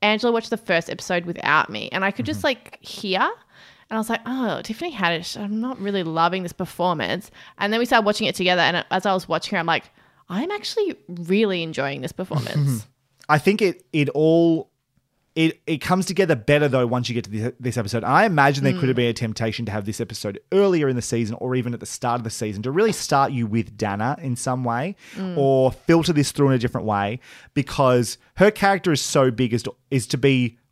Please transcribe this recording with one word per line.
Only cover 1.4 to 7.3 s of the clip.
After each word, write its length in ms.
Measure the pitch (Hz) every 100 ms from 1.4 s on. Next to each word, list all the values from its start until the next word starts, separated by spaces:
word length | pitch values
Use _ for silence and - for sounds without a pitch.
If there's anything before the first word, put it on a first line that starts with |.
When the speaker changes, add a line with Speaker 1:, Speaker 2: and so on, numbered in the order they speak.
| - 151 -
Speaker 1:
me, 200 | 107 110
and 120 | 185 196
I 60 |
could 140 | 196 -
just, 140 | 208
Speaker 2:
Mm-hmm. 80 | 302
Speaker 1:
like, 320 | 254 - -
hear, 380 | - - 202 185
and 100 | 302 480 _ - - _ -
I 60 | 220
was 120 | 220
like, 120 | 226 233
"Oh, 360 | 262 226 139
Tiffany 280 | - 220 349
Haddish, 460 | 233 175 165 170 -
I'm 200 | 202 214
not 180 | 247 262
really 240 | 196 196
loving 400 | 165 160 170 185
this 100 | 175
performance." 800 | - 180 - 180 160 90 175 -